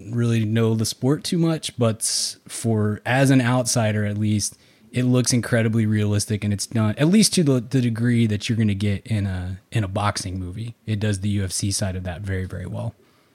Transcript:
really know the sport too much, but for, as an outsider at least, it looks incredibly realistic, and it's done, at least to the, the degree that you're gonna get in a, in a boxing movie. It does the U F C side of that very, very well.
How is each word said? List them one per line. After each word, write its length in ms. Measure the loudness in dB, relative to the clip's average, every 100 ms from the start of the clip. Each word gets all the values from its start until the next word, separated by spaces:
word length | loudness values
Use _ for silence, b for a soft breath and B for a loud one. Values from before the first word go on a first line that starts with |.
| -6
really 340 | -2 0 2 2
know 280 | 2 2
the 120 | 2 -2
sport 360 | -2 0 0
too 140 | 0 0
much, 400 | 0 0 -6 -2
but 240 | 0 0 -4 -4 -4 -8 -14
for, 540 | -6 -2 0 0 -2 -2
as 240 | 2 4
an 100 | 4
outsider 640 | 4 2 0 0 0 0 -2
at 100 | -2
least, 380 | 0 0 -2 -8 b b b
it 120 | -2
looks 280 | 2 2 2
incredibly 520 | 0 0 2 2 2 2
realistic, 560 | 2 2 0 0 -2
and 100 | -2
it's 140 | -2 -2
done, 280 | 0 0 2
at 80 | 4
least 240 | 4 4
to 100 | 4
the, 160 | 2 2
the 200 | 2 0
degree 440 | 0 0 2 2 2
that 220 | 0 -2
you're 100 | 0
gonna 160 | 2
get 320 | 2 0 -2 -2
in 200 | -2 -2
a, 340 | -4 -6 -8 -6
in 140 | -4
a 40 | -2
boxing 500 | -2 -2 -2 -4 -6
movie. 340 | -8 -8 -12 -10 -6
It 120 | -2
does 220 | -2 -2
the 80 | 0
U 160 | 0
F 80 | -2
C 180 | -2 -4
side 240 | -2 -4 -4
of 80 |
that 180 | -8 -8
very, 240 | -6 -6 -6
very 200 | -8 -8
well. 280 | -8 -8 -10 b b b